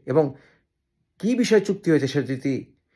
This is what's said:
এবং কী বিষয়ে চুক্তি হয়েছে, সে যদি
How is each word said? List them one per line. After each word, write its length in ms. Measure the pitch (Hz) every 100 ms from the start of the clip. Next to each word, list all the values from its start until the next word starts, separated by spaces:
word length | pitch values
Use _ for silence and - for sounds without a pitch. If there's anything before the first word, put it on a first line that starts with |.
| -
এবং 280 | 143 143 131 _ _ _ _ _ _ _ _
কী 160 | 208 247
বিষয়ে 260 | 233 214
চুক্তি 300 | 202 190 175
হয়েছে, 160 | 151 135
সে 160 | 143
যদি 500 | 123 131 139 131 - _ _